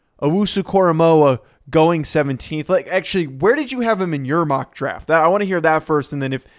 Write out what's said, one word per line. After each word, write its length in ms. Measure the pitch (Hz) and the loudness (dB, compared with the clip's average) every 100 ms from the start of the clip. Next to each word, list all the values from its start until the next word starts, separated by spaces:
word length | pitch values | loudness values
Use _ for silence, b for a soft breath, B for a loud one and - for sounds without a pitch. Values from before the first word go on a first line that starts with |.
| _ _ | _ _
Owusu-Koramoah 1200 | 143 180 202 - 185 196 180 160 165 160 143 127 b b - | -2 0 0 -2 0 2 2 4 4 6 4 2 b b -4
going 360 | 160 160 170 147 | 2 2 2 -2
seventeenth? 640 | 160 139 131 - 156 147 | -2 -2 -4 -8 -10 -2
Like, 180 | 185 - | -2 -2
actually, 400 | 185 - 190 160 | -4 -2 -4 -4
where 280 | 135 180 285 | -2 0 0
did 160 | 262 | -2
you 100 | 262 | -4
have 200 | 226 208 | -2 -2
him 120 | 185 | -2
in 100 | 151 | -4
your 220 | 131 156 160 | -2 -2 0
mock 280 | 135 131 | -2 -6
draft? 340 | - 135 90 - | -8 -8 -6 0
That, 140 | 165 | 2
I 60 | 160 | 4
wanna 180 | 196 202 | 2 0
hear 160 | 180 | 0
that 220 | 160 160 | 0 0
first, 300 | 156 151 135 | 0 -2 -2
and 100 | 143 | -6
then 80 | 135 | -6
if, 160 | 131 - | -6 -10